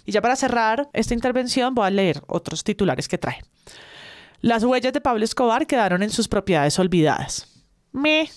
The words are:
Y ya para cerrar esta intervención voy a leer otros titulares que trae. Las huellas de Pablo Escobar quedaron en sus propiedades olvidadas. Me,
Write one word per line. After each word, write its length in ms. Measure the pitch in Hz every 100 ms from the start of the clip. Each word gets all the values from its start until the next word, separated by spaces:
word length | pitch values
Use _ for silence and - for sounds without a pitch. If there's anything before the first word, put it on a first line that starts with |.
Y 80 | -
ya 80 | 208
para 160 | 226 254
cerrar 520 | 262 240 220 233 285
esta 220 | - 233
intervención 600 | 233 254 247 254 269 247
voy 120 | 247 190
a 40 |
leer 320 | 196 190 143 -
otros 340 | 175 - 160
titulares 460 | - 202 185 131 -
que 100 | -
trae. 240 | - - - _ - - - - - - - _
Las 220 | 226 226
huellas 300 | 240 254 254
de 80 | 294
Pablo 240 | 277 226
Escobar 420 | 226 - 240 233 311
quedaron 360 | 262 196 180
en 80 | 208
sus 180 | 220 214
propiedades 500 | 208 196 165 143 147
olvidadas. 840 | 185 175 151 - - - - _ _ _ _
Me, 400 | - 302 311 311